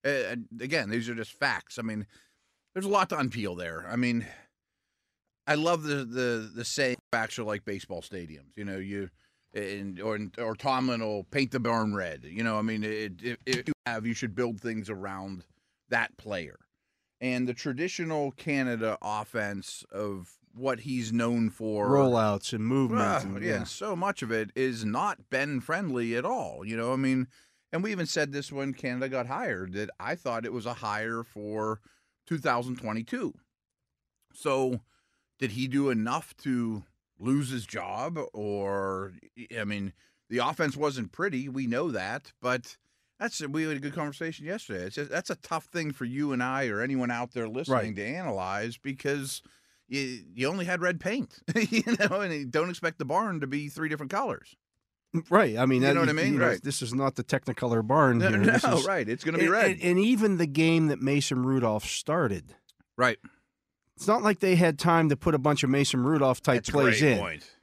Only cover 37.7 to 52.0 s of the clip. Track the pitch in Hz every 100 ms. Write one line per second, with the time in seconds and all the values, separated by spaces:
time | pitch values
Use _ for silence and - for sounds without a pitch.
37.7 | 107 90 101 143 170 - 107 104 101 98
38.7 | 98 98 95 95 87 - - 117 117 104
39.7 | 104 98 - _ _ _ 120 123 160 156
40.7 | 139 151 131 104 - 196 131 139 135 127
41.7 | 120 170 107 92 131 - _ 123 127 127
42.7 | - _ _ _ _ 220 - 147 151 156
43.7 | 147 143 156 147 139 165 160 151 208 -
44.7 | 95 92 143 147 165 - 185 - 160 -
45.7 | 175 151 135 120 135 147 127 123 131 131
46.7 | 104 127 135 123 120 120 123 113 120 156
47.7 | 127 110 98 104 180 170 98 92 101 113
48.7 | 117 139 135 143 143 135 - _ _ _
49.7 | _ _ 135 135 123 82 104 131 190 175
50.7 | 180 180 175 180 247 - - - 226 214
51.7 | 220 226 233